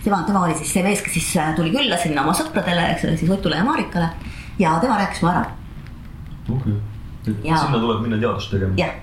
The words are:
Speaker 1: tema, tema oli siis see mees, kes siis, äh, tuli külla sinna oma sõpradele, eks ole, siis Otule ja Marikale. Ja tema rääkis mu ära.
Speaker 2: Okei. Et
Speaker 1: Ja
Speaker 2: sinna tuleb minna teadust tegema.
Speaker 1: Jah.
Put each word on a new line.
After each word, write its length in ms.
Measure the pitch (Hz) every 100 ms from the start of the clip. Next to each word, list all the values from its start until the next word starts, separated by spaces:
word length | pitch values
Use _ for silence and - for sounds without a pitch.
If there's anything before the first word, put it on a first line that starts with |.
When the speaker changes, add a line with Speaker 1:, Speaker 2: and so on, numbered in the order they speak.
Speaker 1:
tema, 180 | - 196
tema 200 | 190 202 175
oli 80 | 151
siis 140 | -
see 120 | 196
mees, 180 | 185 202
kes 100 | -
siis, 180 | - -
äh, 160 | 175 156 156
tuli 160 | 165
külla 260 | 233 269 175
sinna 240 | 170 147
oma 80 | 143
sõpradele, 520 | - 311 - 180 175 170
eks 120 | 160
ole, 140 | - 160
siis 140 | 165
Otule 260 | 196 175 147
ja 60 |
Marikale. 440 | 220 311 196 180 165 - - - - -
Ja 180 | - 165
tema 160 | 254 214
rääkis 240 | 196 -
mu 60 | 170
ära. 120 | 180 - - - - - - - - - - -
Speaker 2:
Okei. 280 | - - 104 - - - - -
Et 160 | 107
Speaker 1:
Ja 140 | 151 160
Speaker 2:
sinna 220 | 139 123
tuleb 220 | 117 104
minna 160 | 117 107
teadust 340 | 113 101 -
tegema. 220 | 101 95 95
Speaker 1:
Jah. 160 | 160 -